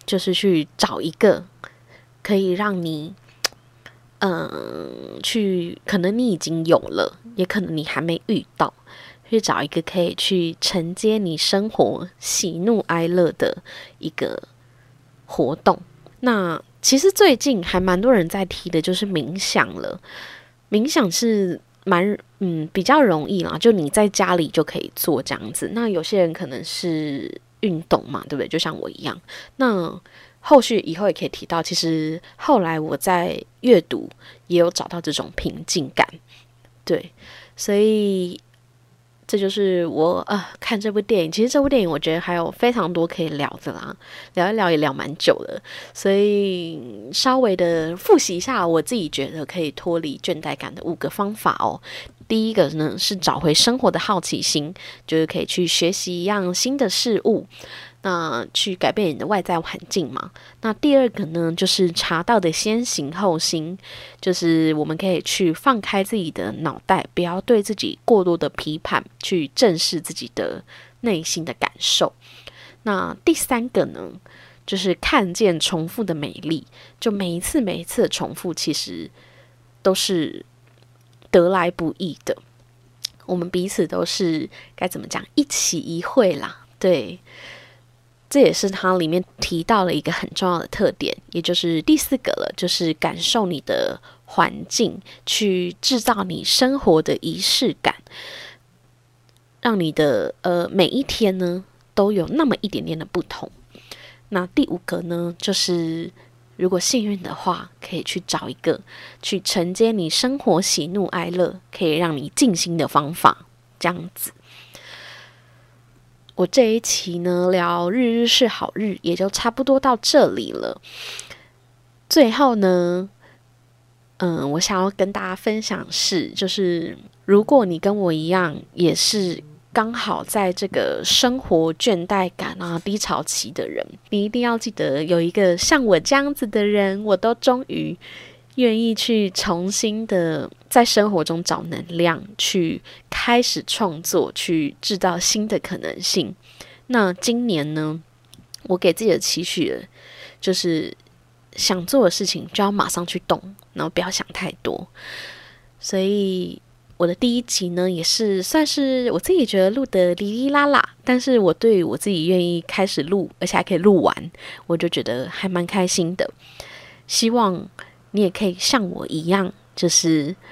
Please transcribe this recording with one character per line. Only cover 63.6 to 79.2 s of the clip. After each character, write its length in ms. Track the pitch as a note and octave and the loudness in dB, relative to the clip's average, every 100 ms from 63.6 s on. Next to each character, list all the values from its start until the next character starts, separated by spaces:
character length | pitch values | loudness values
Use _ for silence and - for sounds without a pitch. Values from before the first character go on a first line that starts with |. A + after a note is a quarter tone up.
| D#3 F#3+ - - - - | -6 -12 -14 -18 -20 -4
就 100 | F#3+ | -2
是 420 | F3 E3+ D#3+ D#3+ D3+ | 0 2 4 4 2
我 100 | D3+ | -2
们 100 | D#3 | -2
可 100 | F#3+ | 0
以 160 | F3 | 0
去 300 | - - F3 | -2 0 0
放 280 | D#3+ C#4 A#3 | 2 0 0
开 200 | - G3+ | 0 -2
自 140 | G3 A3 | 0 -2
己 160 | D#3+ | -4
的 180 | A#2 F#2 - | -4 -6 -4
脑 220 | D#3 - - | -6 -4 0
袋， 200 | F#3 - | 0 0
不 60 | - | -4
要 200 | F3 F#3 | -4 -4
对 200 | - A3+ | 2 2
自 140 | G3+ G3 | 2 -6
己 240 | F2+ - - | -8 -6 2
过 180 | G#3+ | 4
多 140 | F3+ E3+ | 4 0
的 100 | D3+ | -2
批 280 | - D#3 D#3 | -4 -8 -8
判， 240 | - D#3 - _ | -2 -4 -4 _
去 280 | - F#3 C#3 | -4 -4 -2
正 280 | - A#3 D#3+ | 4 4 4
视 220 | - D#3+ | -2 -4
自 140 | - | -8
己 180 | G3 A#2+ | -12 -10
的 300 | - F2+ - - - - _ | -6 -6 -8 -16 -20 -20 _
内 200 | A#3+ E3+ | -4 -2
心 220 | E3 F3 | -4 -6
的 100 | D#3 - | -6 -6
感 140 | - - | -6 -4
受。 360 | - - E3 - - - - - - - | -2 0 0 -4 -20 -20 -20 -20 -20 -10
那 320 | A3 F#3+ E3+ - - | -4 -4 -4 -2 0
第 80 | |
三 340 | D#4 - A#3+ B3 | 0 -2 -4 0
个 140 | G3 C#3+ | -2 -2
呢， 220 | C2+ F2+ F#3 - - - _ - | -6 -16 -18 -20 -20 -20 _ -8
就 120 | F#3+ | -4
是 180 | F#3 E3+ | -2 -2
看 380 | - C#4+ F#3 | 2 2 2
见 260 | F3 G#3 D#3+ | 2 2 2
重 260 | - E3 E3 | -2 -2 -4
复 180 | - | -6
的 120 | F#3+ D#3 | -4 -4
美 160 | C#3+ - | -8 -8
丽， 240 | D3+ D#3+ - - - _ | -6 -6 -8 -20 -20 _
就 100 | A#3 | -2
每 180 | G3+ F3+ | -2 -2
一 100 | E3+ | -4
次 200 | - D#4 | 0 0
每 200 | G3 F3 | 0 -4
一 40 | |
次 200 | E3+ - | -4 0
的 40 | F#3+ | 0
重 260 | - D#3 | 0 -6
复 200 | E3 F#3 | -6 -6
其 180 | D#3 - | -4 -4
实 400 | D3 - E2+ D#2+ - | -4 -6 -10 -12 -16